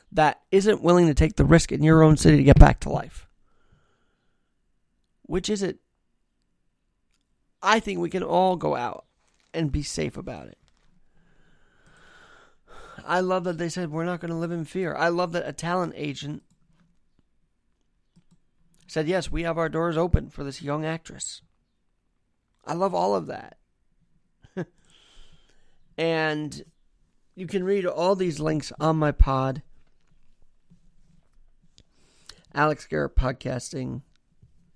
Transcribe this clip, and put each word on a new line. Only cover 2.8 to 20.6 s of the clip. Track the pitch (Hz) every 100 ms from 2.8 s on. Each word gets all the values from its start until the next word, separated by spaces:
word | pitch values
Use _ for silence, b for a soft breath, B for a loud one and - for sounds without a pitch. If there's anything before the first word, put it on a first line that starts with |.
to | -
life?" | 135 - - - _ _ _ _ _ _ _ _ _ _ _ _ _ _ _ _ _ _ _
Which | - 185 185
is | 208
it? | 190 - _ _ _ _ _ _ _ _ _ _ _ _ _ _ _ _ _ -
I | 185 220
think | 214 180
we | 170
can | 185
all | - 170 185 175
go | 151 131
out | 120 - - _ _ _ _
and | 160 151
be | 147
safe | 143 - 147 -
about | - 95 64
it. | - _ _ _ _ _ B B B B B B B B B B B B B B B B B B B
I | - 180
love | 185 185 180
that | 165
they | 170
said, | 180 165
"We're | 156 175
not | 175
gonna | 170 165
live | 170
in | 170
fear." | 151 190 175 147
I | 170
love | 170 175
that | 170 -
a |
talent | - 165 185 170 -
agent | 147 131 143 151 _ _ _ _ _ _ _ _ _ _ _ _ _ _ _ _ _ _ _ _ _ _ _ _ -
said, | 160 151
"Yes, | 185 -
we | 156
have | 170 165
our | 160
doors | 160 170 160
open | 175 - 135
for | -
this | 139 135